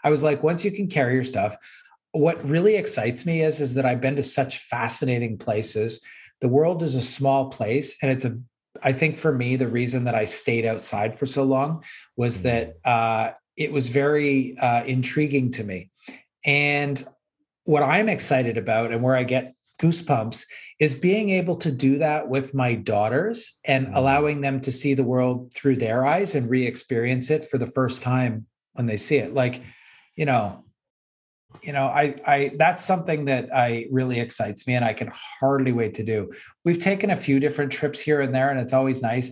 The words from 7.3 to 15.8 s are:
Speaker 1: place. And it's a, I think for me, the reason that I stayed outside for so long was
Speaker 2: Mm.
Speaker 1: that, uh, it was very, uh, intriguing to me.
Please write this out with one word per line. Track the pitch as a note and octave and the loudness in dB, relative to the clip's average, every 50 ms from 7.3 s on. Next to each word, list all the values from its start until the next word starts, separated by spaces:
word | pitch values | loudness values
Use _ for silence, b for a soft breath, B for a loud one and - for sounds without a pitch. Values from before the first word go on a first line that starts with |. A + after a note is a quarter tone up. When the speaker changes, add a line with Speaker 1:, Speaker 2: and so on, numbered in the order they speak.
| C3+ C3+ C3+ C3+ | 2 2 0 -2
Speaker 1:
place. | - - A2 G#2 A#2 C#3+ C3+ - - - - | -4 -6 -2 0 0 0 -2 -4 -8 -4 -2
And | C3+ | 0
it's | C3 C3 - | 0 0 -2
a, | A#2+ A2+ A#2 - - _ _ _ _ _ - - | -4 -4 -6 -12 -16 _ _ _ _ _ -4 0
I | C3+ C3 | 0 0
think | C3 E3 D#3+ D#3+ | 2 0 0 0
for | - - D#3+ C#3 | 0 0 0 0
me, | B2 B2 B2 C3 | 2 0 0 0
the | B2+ C3 A#2 | 0 0 0
reason | A2+ A#2+ B2 B2 B2 B2+ A#2+ | 0 0 -2 0 0 -2 -2
that | B2 A2+ | 0 0
I | A2 A2 | 0 -2
stayed | G#2+ - - - - A#2 A#2 A2+ | -2 -4 -6 -2 0 0 2 2
outside | A2+ A2 G2 - - - G2+ G#2 A2+ A#2 - | 0 -2 -2 -6 -6 -4 -2 -2 -2 -2 -4
for | C#3 | -6
so | C3 - C#3 C3+ | -4 -2 0 2
long | C3+ C3+ C3 C#3 D#3 D#3+ D#3 B B B B B B B | 2 2 2 0 0 -4 -6 B B B B B B B
was | - A#2+ A#2+ A#2 F#2 | -2 -2 -2 -2 -2
Speaker 2:
Mm. | F2+ | -2
Speaker 1:
that, | B2+ A#2 A#2 A2+ - - - - | 0 0 0 -2 -4 -10 -6 0
uh, | C3 A#2+ A2+ A2+ A2+ A2+ A2 A2+ A2+ - - _ _ _ | 0 2 2 2 2 0 0 -2 -4 -6 -10 _ _ _
it | - D3+ D3 D#3 | -6 -6 -2 -2
was | C#3+ B2+ A#2+ | -2 -2 0
very, | A#2 C#3 C#3 D3 D3+ D3+ D3 C#3+ C#3 C3+ B2+ B2+ C3 - | 0 2 2 4 2 2 2 2 2 2 0 -2 -2 0
uh, | C3+ B2 A#2+ A#2 A#2 | 2 2 2 2 0
intriguing | - B2+ C3 B2 - - D3+ D3+ D3 C#3 C#3 B2+ A#2+ B2 | 0 -2 -2 -2 0 0 0 0 2 2 0 0 0 -2
to | A2+ G#2+ | -4 -6
me. | G2+ F#2 F2+ | -6 -8 -8